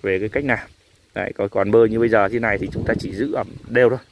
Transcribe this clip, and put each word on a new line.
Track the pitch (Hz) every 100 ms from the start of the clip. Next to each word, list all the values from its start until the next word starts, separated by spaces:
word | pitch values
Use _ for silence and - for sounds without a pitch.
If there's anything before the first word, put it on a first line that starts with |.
về | 101 95
cái | 104
cách | 139 143
làm. | 110 - _ _ _ _ 101
Đấy, | 95 -
còn, | 98
còn | 98 98
bơ | 110 113
như | 110
bây | 120
giờ | 110 98
thế | 117
này | 113 101
thì | -
chúng | 113 -
ta | 110
chỉ | 95
giữ | 95 135
ẩm | - 92 - -
đều | 120 123
thôi | 127 _